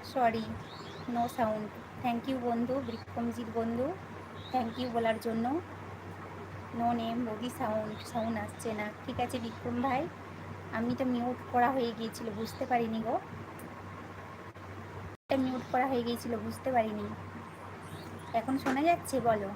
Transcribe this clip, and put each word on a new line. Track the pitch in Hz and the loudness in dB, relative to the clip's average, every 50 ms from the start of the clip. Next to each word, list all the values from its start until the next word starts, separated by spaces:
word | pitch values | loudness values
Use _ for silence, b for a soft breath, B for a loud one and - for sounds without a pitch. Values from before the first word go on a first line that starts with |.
| - - - | -10 -2 4
সরি, | 269 247 233 220 226 220 214 226 - - - - - - - - - - - 240 | 6 6 6 6 4 -2 -2 -4 -6 -8 -10 -10 -10 -10 -10 -8 -8 -4 0 2
no | 233 233 240 - | 2 2 2 4
sound। | - 233 220 214 214 214 208 - - - - - - | 4 4 4 4 0 -2 -4 -6 -10 -12 -12 -10 -2
Thank | - 247 233 233 - 269 | 0 2 2 2 2 0
you | 269 254 240 240 | 0 2 2 2
বন্ধু, | 233 233 240 240 254 285 262 233 | 4 4 2 2 2 0 0 -2
বিক্রমজিৎ | 226 - - - - 233 233 240 220 233 233 220 214 226 | -6 -6 -8 -6 -4 -2 -2 0 -2 -2 -4 -2 0 0
বন্ধু, | 226 226 233 233 254 302 381 392 - - - - - - - - - - | 0 2 2 2 0 0 0 -4 -8 -10 -10 -10 -10 -10 -10 -10 -6 0
thank | - 254 233 226 226 254 | 0 2 2 0 0 -2
you | 254 247 226 | -2 0 2
বলার | 233 226 226 220 220 - | 4 4 4 2 2 0
জন্য। | 233 220 226 226 247 285 349 359 - - - - - - - - - - - - - - - - - - - - - 240 233 | 0 2 2 2 2 2 0 0 -4 -10 -10 -10 -10 -10 -10 -10 -10 -10 -10 -10 -10 -10 -10 -10 -10 -10 -10 -10 -6 -2 2
No | 233 240 240 233 | 4 4 4 2
name | 226 226 233 240 247 220 | 0 0 0 0 0 0
বৌদি, | 214 208 233 247 - - | -2 -2 -4 -6 -2 -2
সাউন্ড, | 262 214 214 220 214 214 214 - - - | 0 2 2 0 0 -2 -4 -6 -8 -2
সাউন্ড | - 233 220 226 233 214 208 | -2 0 0 0 0 0 -2
আসছে | 214 - - - 233 214 208 | -4 -6 -4 -4 -2 -2 0
না। | 208 214 208 - - | -2 -4 -4 -6 -6
ঠিক | - 240 247 247 | -4 0 0 0
আছে | 240 - 247 226 | 0 0 -2 -4
বিক্রম | 226 220 - - 240 240 240 247 | -4 -6 -4 -4 -2 0 2 4
ভাই, | 277 247 262 330 370 - - - - - - - - - - - - - | 4 4 4 2 0 -4 -10 -12 -12 -12 -10 -10 -10 -10 -10 -8 -4 -2
আমি | 226 233 240 247 240 | 0 2 2 2 2
তো | 262 254 247 | 2 2 2
মিউট | 240 240 247 247 247 - - | 2 2 0 0 -2 -4 2
করা | - 247 240 240 254 | 6 8 8 8 6
হয়ে | 269 240 233 220 214 | 4 2 2 0 -2
গিয়েছিল, | 226 220 - - 240 220 202 208 | -4 -4 -4 -4 -4 -4 -2 -2
বুঝতে | 226 226 - - 269 240 | -4 -4 -2 -4 0 2
পারিনি | 254 240 233 220 220 226 220 | 4 4 4 2 0 0 0
গো। | 226 269 381 - - - - - - - - - - - - - - - - - - - - - - - - - - - - - - - - - - - - - - - _ _ | 2 0 0 -2 -4 -10 -10 -10 -10 -10 -10 -10 -10 -12 -12 -12 -10 -10 -10 -12 -12 -12 -12 -12 -12 -12 -12 -12 -12 -12 -12 -12 -10 -10 -10 -10 -10 -10 -8 -8 -10 -12 _ _
এটা | - 277 269 262 | 2 4 4 4
মিউট | 254 254 254 - - | 2 0 -2 -2 2
করা | - 254 254 277 | 4 4 4 4
হয়ে | 269 240 233 | 4 2 2
গিয়েছিল, | 233 240 233 - 233 233 214 214 | 2 -2 -2 -2 -2 -2 -2 -2
বুঝতে | 226 226 - - 262 254 | -4 -6 -2 -2 4 6
পারিনি। | 240 220 220 208 208 208 208 - - - - - - - - - - - - - - - - - - - - - - - - - 233 | 6 6 4 0 -2 -4 -4 -6 -8 -10 -10 -10 -10 -12 -12 -12 -12 -12 -12 -12 -12 -10 -10 -10 -10 -10 -10 -10 -10 -8 0 0 0
এখন | 220 262 269 269 - | 2 2 0 2 4
শোনা | 277 262 277 302 339 | 2 4 6 6 6
যাচ্ছে? | 349 339 - - 269 262 226 233 | 6 4 2 0 0 4 6 6
বলো। | 220 208 202 196 208 | 4 4 2 -4 -6